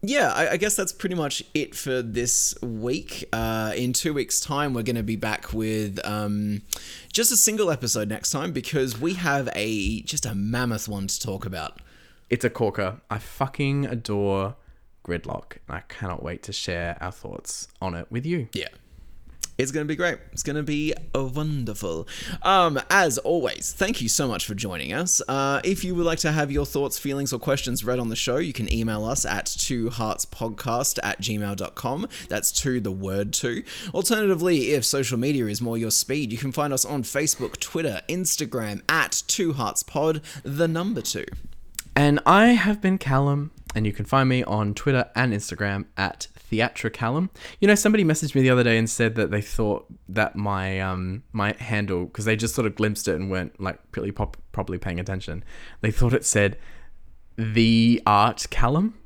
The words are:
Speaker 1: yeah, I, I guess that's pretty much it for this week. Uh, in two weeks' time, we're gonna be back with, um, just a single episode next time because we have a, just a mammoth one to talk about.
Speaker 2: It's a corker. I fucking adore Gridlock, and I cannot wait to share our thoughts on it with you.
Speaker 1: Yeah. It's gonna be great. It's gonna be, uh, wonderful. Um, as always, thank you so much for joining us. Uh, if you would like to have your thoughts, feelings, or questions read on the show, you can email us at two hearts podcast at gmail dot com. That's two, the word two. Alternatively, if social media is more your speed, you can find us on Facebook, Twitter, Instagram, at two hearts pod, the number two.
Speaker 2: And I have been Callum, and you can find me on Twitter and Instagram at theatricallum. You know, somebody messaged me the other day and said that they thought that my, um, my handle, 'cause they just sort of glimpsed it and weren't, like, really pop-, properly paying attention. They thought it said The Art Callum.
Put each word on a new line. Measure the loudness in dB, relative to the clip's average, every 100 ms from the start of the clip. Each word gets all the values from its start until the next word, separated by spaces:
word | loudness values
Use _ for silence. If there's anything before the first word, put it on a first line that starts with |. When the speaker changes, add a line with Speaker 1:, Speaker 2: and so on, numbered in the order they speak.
Speaker 1:
yeah, | 2 2 2
I, | 2 0
I | 2
guess | 0 0
that's | -2
pretty | -4 -4
much | -2 -2 -4 -4
it | -4 -4 -6
for | -2 -2
this | -2 -2 0 2 0 -2
week. | -6 -4 -2 -4 -6 -12 -8
Uh, | -4 -2 -2 -4 -2
in | -2
two | -2 -2 -2
weeks' | -2 -4
time, | -2 -2 -2
we're | -2
gonna | -2 -2
be | -2 -4
back | -2 -4 -4
with, | -4 -2 -2 -2 -4
um, | -4 -4 -2 -2 -2 -4 -6 -12 -12 -16 -6
just | 0 2
a | 4
single | 4 4 2
episode | 2 0 -2 -2
next | -2 -2
time | -2 -2
because | -4 -2 0 0 0
we | -2
have | 0 0 0 0
a, | -2 -2 0 0 -2
just | -4 -4 -4
a |
mammoth | -2 -2 0 0 -2 -4
one | -6 -4
to | -4
talk | -4 -6 -6
about. | -6 -8 -10 -20 -20 -20 -20 -4
Speaker 2:
It's | 0 0
a |
corker. | 0 -2 0 -4 -4 _
I | -8
fucking | -8 -4 -4 0 0 0 -2
adore | -4 -2 0 2 0 -2 -6 -18 -20 -20 -18 -6
Gridlock, | -6 -4 -10 -10 -20 -12
and | -12
I |
cannot | -12 -8 -6 -6
wait | -8 -8
to | -8
share | -8 -4 -4 -4 -6
our | -8
thoughts | -8 -12 -12 -10 -10 -12 -8
on | -6
it | -6 -6
with | -6 -2
you. | -2 -2
Speaker 1:
Yeah. | -6 -8 -12 -20 -20 -18 -18 -18 -12 -10 -2
It's | -2
gonna | 0 -4
be | 0
great. | -2 -2 -10
It's | -8
gonna | -4 -4
be, | -2 -2 -2 -4 -2
uh, | -2 -2
wonderful. | -2 -2 -2 -4 -4 -4 -4 -6 -10 -8 -2
Um, | 4 6 6 2 4
as | 6 6 2
always, | 0 2 0 -2 -8 -2
thank | 0 0
you | 0
so | 0 0
much | 0 -4
for | -4
joining | -4 -4 -4
us. | -2 0 0 0
Uh, | 0 2 2 0
if | 0
you | 0
would | 0 2
like | 2
to | 2
have | 2 2
your | 0 0
thoughts, | 0 0 -2
feelings, | -4 -2 -2
or | -2
questions | 0 0 0 -4
read | -2 -2
on | -2
the | -2
show, | 0 0
you | -2
can | -4 0
email | 0 0 -2
us | -2 -2 -2
at | -2 -4
two | -4 -2 0 -2
hearts | -2 -4 -2 -6
podcast | -4 -6 -4 -2 0 0 -2
at | -4 -4
gmail | -4 -2 -4 -4
dot | -6 -6
com. | -4 -4 -6 -10 -6
That's | -2 0
two, | 0 0 0
the | -2
word | -4 -2 -2 -2
two. | -2 -2 -4 -8 -12 -6
Alternatively, | -2 0 2 2 2 2 2 4
if | 2 2
social | 0 0 0
media | 0 0 0
is | -2
more | -2 -2
your | 0
speed, | 0 0 -2 -2
you | -4
can | -4
find | -2 0
us | 0 -2
on | -2
Facebook, | -2 -2 0 -2 -4 -6
Twitter, | -6 -4 -2 -4 -6
Instagram, | -4 -2 -2 -2 -4 -4 -4 0
at | 0 2 -2 -2
two | 0 0
hearts | 0 -2 -2
pod, | -4 0 0 0 -4 -12
the | -8 0 0
number | 0 -2 -2
two. | -4 -6 -6 -8 -10 -12 -10 -10 0
Speaker 2:
And | 6 6 6 8
I | 10 10
have | 8 6 2
been | 2 2
Callum, | 4 4 4 2 -2 -10 -6 0
and | 0
you |
can | 0 2
find | 4 6
me | 4 2
on | 0 0
Twitter | 0 2 2 2
and | 0 2
Instagram | 0 -4 -4 -2 -2 -4 -2
at | -2 -2 -14 -14 -4
theatricallum. | 0 0 0 -6 -2 -2 0 -2 -6 -18 2
You | 6
know, | 6
somebody | 6 6 4
messaged | 4 2
me | 4
the | 6
other | 6
day | 6 4
and | 2
said | 2 0 2
that | 0
they | 0
thought | 0 0 2 0 -4 -20 -6
that | 0 0 0
my, | -2 -2 -2 -2
um, | -2 -2 -4 -6 -6
my | -2 -2 -2
handle, | -2 -2 0 0 -2
'cause | -4
they | 0 2
just | 0 0
sort | 0
of | 2
glimpsed | 0 0 -2
it | 0
and | 0
weren't, | -2 -4 -4
like, | -6 -6 -10
really | -6 -6
pop-, | -2 -4 -4 -10
properly | -6 -4 -4
paying | -4 -4
attention. | -4 -4 -6 -8 -10 -12 -14 -4
They | 0
thought | 4 6
it | 6
said | 4 4 4 0 -12 -14 -14 -16 -18 -18 -16 -4
The | 0 6 8 8 8 6 6
Art | 6 6 2 -2
Callum. | 4 4 4 2 -2